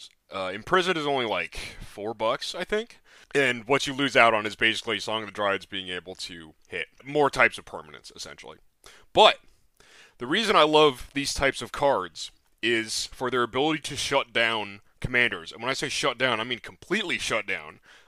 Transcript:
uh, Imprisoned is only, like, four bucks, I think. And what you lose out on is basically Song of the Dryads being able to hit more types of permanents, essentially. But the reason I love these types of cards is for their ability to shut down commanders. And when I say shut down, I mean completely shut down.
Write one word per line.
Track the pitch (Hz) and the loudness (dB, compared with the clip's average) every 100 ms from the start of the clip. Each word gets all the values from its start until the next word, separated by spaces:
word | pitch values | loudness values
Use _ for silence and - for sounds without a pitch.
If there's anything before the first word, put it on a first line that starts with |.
| - _ _ | -20 _ _
uh, | - 92 | -6 -6
Imprisoned | 101 110 185 180 165 | -6 0 2 2 0
is | 147 | 0
only, | 135 | 0
like, | 117 92 82 - - - | 0 -2 -2 -8 -12 -12
four | - - 104 | -14 -8 -8
bucks, | 107 110 139 - | -2 -2 -2 -6
I | 175 | -8
think. | 180 208 233 - _ - - | -4 -4 -4 -14 _ -20 -4
And | 143 131 120 104 | 0 2 0 0
what | 139 - | 0 0
you | |
lose | 135 139 | 0 2
out | 127 117 | 6 6
on | 110 | 6
is | 107 | 0
basically | 98 113 104 117 104 | 0 0 0 -2 -4
Song | - 110 | -4 -6
of | 104 | -6
the | |
Dryads | 95 101 98 | -2 0 0
being | - 98 92 | -4 -10 -8
able | 90 90 92 | -10 -10 -12
to | - 85 78 - _ | -12 -14 -18 -20 _
hit | 180 - - | -8 -8 -12
more | 131 147 139 | -4 2 2
types | 131 117 - | 4 2 0
of | |
permanents, | - 90 78 69 - | -14 -16 -16 -20 -20
essentially. | - - 73 65 82 _ _ - - - | -16 -16 -14 -18 -18 _ _ -20 -20 0
But | - 214 - - _ _ _ - - - - | 6 6 6 -6 _ _ _ -20 -20 -20 -12
the | 123 | -4
reason | 190 214 190 | -2 4 6
I | |
love | 151 151 151 123 - | 8 8 6 4 -6
these | 139 139 | -6 -4
types | - 135 - | -2 -2 -2
of | 120 | -8
cards | - 143 113 90 - - _ _ _ | -2 0 0 -2 -10 -14 _ _ _
is | 113 113 110 - - | 0 0 -2 -6 -6
for | - 127 | -6 -2
their | 123 | -2
ability | 120 127 151 156 | -2 0 -2 -2
to | - 143 | -6 -6
shut | - 139 120 | 0 0 0
down | 113 117 113 101 101 _ - | 0 2 0 -4 -12 _ -8
commanders. | - 123 120 92 82 | 0 2 2 0 -10
And | 107 | -6
when | 120 | -4
I | |
say | 135 143 | -4 -4
shut | - 143 120 | -2 -2 0
down, | 131 110 | 0 0
I | |
mean | 120 117 | -2 -8
completely | - 95 - 202 180 113 | -10 -16 -6 -4 -2 -4
shut | - 113 101 | -2 -4 -4
down. | 90 76 101 - - | -8 -10 -18 -20 -20